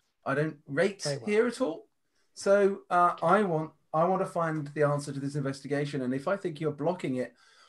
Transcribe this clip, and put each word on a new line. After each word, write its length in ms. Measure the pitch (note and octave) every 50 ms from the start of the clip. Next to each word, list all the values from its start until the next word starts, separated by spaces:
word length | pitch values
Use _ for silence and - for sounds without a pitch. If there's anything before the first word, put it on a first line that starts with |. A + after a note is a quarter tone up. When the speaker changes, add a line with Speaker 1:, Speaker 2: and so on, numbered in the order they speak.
| _ _ _ _ -
Speaker 1:
I 100 | A#2 C3+
don't 220 | C#3+ D3+ D#3 D3+ - _
rate 360 | - C#3 D3 F3+ G#3 G3 - -
Speaker 2:
Very 120 | D3 C#3
well. 100 | B2+ A#2
Speaker 1:
here 200 | G#3 G#3 G#3+ B3
at 140 | B3 A#3 -
all. 260 | C4 D4 D#4+ - - _ _ _ _ _ _ _ _ _ _
So, 480 | - - G3+ G3 G3+ G3+ G3 G3 - - -
uh, 260 | F#3 F3 F3 F3 E3 - E3+
I 200 | E3 F#3 G#3+ G#3+
want, 280 | F#3 E3 D#3 D#3+ D#3 _ _ _ - -
I 100 | D#3 E3+
want 180 | F#3 F#3+ F3+
to 40 | F#3+
find 420 | - - F3 E3 D#3+ D#3 D#3 C#3+ C#3+ -
the 80 | D3+ D3
answer 300 | C#3+ D3 C#3+ C#3+ D3+ C#3+
to 60 | C#3
this 140 | C#3 C#3 C#3
investigation, 640 | D3 C3+ C3+ C3+ - - C3 C#3+ C#3+ D3 C#3+ D3+ C3+
and 120 | B2+ B2 C3
if 140 | C3+ C#3+
I 80 | F3+ G3
think 240 | G3 - F3+ D#3 D3
you're 120 | D#3+ D3 D3
blocking 420 | C#3+ D3 E3 F#3 F3+ - D3+ B2+
it 180 | B2+ B2 - _ _ _ _ _ _ _